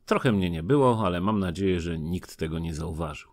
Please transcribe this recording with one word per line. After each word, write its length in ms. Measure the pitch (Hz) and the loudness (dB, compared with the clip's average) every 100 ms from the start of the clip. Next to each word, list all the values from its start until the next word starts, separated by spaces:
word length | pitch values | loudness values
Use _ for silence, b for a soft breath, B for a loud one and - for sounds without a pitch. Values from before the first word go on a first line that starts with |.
| - | -2
Trochę 260 | 214 135 | 0 2
mnie 180 | 101 90 | 2 2
nie 140 | 82 | 0
było, 420 | 87 147 127 110 95 | 2 4 4 4 2
ale 160 | 87 | 0
mam 180 | 98 107 | 0 0
nadzieję, 420 | 92 82 98 87 | 0 0 0 0
że 180 | 85 80 | -2 -4
nikt 360 | 78 90 - - | -4 -4 -6 -6
tego 240 | 80 82 | -4 -4
nie 140 | 82 | -4
zauważył. 560 | 76 82 80 80 71 - | -4 -6 -4 -6 -8 -16